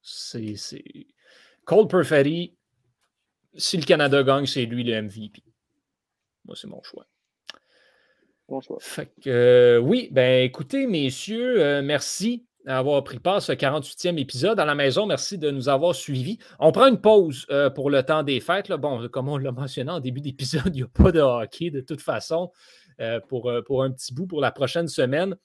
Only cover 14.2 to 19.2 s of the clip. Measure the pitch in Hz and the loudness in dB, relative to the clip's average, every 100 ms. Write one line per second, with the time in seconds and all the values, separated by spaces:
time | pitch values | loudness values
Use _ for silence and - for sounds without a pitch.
14.2 | 131 123 175 202 151 147 139 143 208 143 | -6 -2 0 2 0 2 2 0 0 -2
15.2 | - 196 151 139 127 135 170 - - 131 | -4 -4 -4 -2 0 2 0 -2 -6 -6
16.2 | 127 233 - - 156 196 269 240 214 214 | -6 -8 -14 2 2 6 4 6 6 6
17.2 | 170 127 - 143 139 139 139 139 131 156 | 6 -4 -4 0 0 0 0 2 2 0
18.2 | 143 127 - 185 196 160 147 123 117 139 | 0 -2 -2 -4 -2 -4 -4 -4 -6 -6